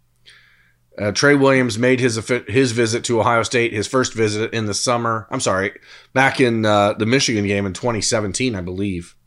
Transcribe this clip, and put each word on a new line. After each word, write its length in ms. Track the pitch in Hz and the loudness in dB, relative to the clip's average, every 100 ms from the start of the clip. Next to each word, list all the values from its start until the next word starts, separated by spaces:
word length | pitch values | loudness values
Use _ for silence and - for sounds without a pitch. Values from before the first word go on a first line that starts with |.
| _ _ - - _ _ _ _ _ - | _ _ -20 -20 _ _ _ _ _ -6
Uh, 120 | 104 | -4
Trey 240 | 95 143 | 2 4
Williams 440 | 143 135 131 127 107 | 4 4 4 2 0
made 220 | 127 127 | 2 2
his, 300 | 127 113 104 123 - | 0 -2 -2 -4 0
his 240 | 110 135 | 0 2
visit 300 | 113 117 117 | 2 0 0
to 140 | - 113 | -2 0
Ohio 240 | 110 117 | 2 0
State, 300 | 107 123 117 | 0 0 0
his 140 | 107 98 | -2 -2
first 260 | 131 120 | -2 -2
visit 400 | 113 110 107 110 | 0 -2 0 -4
in 140 | 113 104 | -4 -4
the 80 | |
summer. 520 | 98 123 120 117 113 107 | -4 -2 -2 -2 -4 -6
I'm 100 | 135 | -4
sorry, 380 | 120 95 98 - - - - | -2 -2 -2 -6 -18 -20 -4
back 260 | 131 135 - | 2 2 4
in, 280 | 127 113 110 | 2 2 2
uh, 260 | 104 101 | 4 2
the 140 | 107 110 | 0 0
Michigan 400 | 131 135 110 101 | 0 0 0 0
game 180 | 101 | 0
in 80 | 98 | -2
twenty 300 | 90 123 113 | -4 -4 -2
seventeen, 520 | - 113 104 - 127 | -2 -2 -4 -4 -4
I 60 | 101 | -4
believe, 560 | 87 92 101 90 85 _ | -6 -6 -4 -6 -10 _